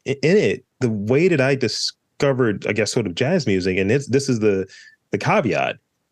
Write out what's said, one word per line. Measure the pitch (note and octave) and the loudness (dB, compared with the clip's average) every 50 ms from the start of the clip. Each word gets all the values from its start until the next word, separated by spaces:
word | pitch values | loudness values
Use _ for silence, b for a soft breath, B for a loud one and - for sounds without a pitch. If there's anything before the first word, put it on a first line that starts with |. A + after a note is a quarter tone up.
| _ | _
i-, | B2 C#3 - - | -8 -4 -2 2
in | D#3+ F#3+ | 2 4
it, | G#3+ D#3 G#2 F2 - - _ _ _ | 4 2 2 -2 -4 -8 _ _ _
the | C3 A#2+ | -2 -2
way | A2 G2+ G2+ G#2+ B2+ D3 F3 | -2 -2 0 0 2 4 4
that | F#3+ F3 C#3 | 4 2 2
I | B2+ C3+ C#3+ | 2 2 0
discovered, | B2 A#2+ G#2+ - - - - - _ _ _ _ - D3 C#3 C3 B2 B2+ A2 G#2 F#2+ - | 0 -2 -4 -4 -4 -6 -8 -8 _ _ _ _ -2 0 0 2 2 0 0 0 -2 -4
I | - G#2+ | -4 -2
guess, | A2 G#2+ - | -2 -2 -2
sort | - - G#2 | -2 -2 -2
of | F#2 E2+ | -2 -4
jazz | - - B2+ F#3 F3+ B2+ | -4 -2 0 0 0 0
music, | A2 G2 F#2 F2+ F#2+ F#2 | 0 0 0 0 0 0
and | F#2+ F#2+ G2 | 0 0 2
it's, | A#2+ C#3+ C#3 | 0 0 0
this | - A#2 C#3 C3+ - | 0 0 0 2 0
is | B2 A2 | 0 2
the, | G#2+ G#2+ G2 F#2+ F#2 B B B B B B B _ _ | 2 2 2 0 -2 B B B B B B B _ _
the | - | -8
caveat. | G2+ - - F#3 G#3+ D3+ G2 D#2+ C#2 C2 B1+ - - _ _ _ _ _ _ | -4 -2 0 0 0 0 0 -2 -2 -2 -4 -6 -8 _ _ _ _ _ _